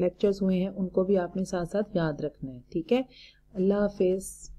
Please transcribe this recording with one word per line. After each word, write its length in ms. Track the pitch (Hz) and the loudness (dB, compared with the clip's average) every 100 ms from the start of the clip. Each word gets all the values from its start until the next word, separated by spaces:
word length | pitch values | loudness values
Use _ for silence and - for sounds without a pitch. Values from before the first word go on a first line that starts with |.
lectures 420 | 180 - 202 196 | -2 2 2 2
हुए 160 | 190 185 | 2 2
हैं, 120 | 190 | 0
उनको 340 | 196 185 190 | -2 -2 0
भी 120 | 185 196 | 2 2
आपने 280 | 175 185 | 2 -4
साथ 220 | 185 180 170 | -4 -4 -2
साथ 300 | 202 208 175 | -2 -2 0
याद 260 | 160 151 | 0 -2
रखना 280 | 151 - 135 | -6 -8 -12
है। 140 | 123 - | -12 -8
ठीक 200 | 175 165 | -4 0
है, 120 | 247 254 - - - _ | 0 0 -10 -20 -20 _
अल्लाह 260 | 190 190 202 | -2 2 2
हाफिज़। 720 | 208 202 185 190 190 - - | 0 2 2 0 -4 -16 -18